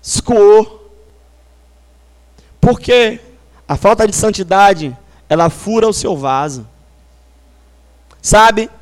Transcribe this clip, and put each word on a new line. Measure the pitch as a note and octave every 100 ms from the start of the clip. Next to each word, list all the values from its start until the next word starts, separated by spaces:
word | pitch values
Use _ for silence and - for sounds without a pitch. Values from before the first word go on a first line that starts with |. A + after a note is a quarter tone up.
Escoou. | - - - A#3 G#3 G#3+ G#3 - - _ _ _ _ _ _ _ _ _ _ _ _ _ _ _ _ _
Por | - B3
quê? | - B3 A3+ A#3 - _ _ _ -
A | C#3
falta | G3 A3 G#3+
de | -
santidade, | A3 G3 F3 F#3+ G3+ F3+ D3 A#2+ _ _ _
ela | D#3+ E3
fura | - G3+ A3+ A3
o |
seu | G3+ - D#3
vaso. | C3+ C3+ D3+ C3 A2 _ _ _ _ _ _ _ _ _ _ _ _ _ _ _
Sabe? | - G#3 A3+ G#3+ A3+ -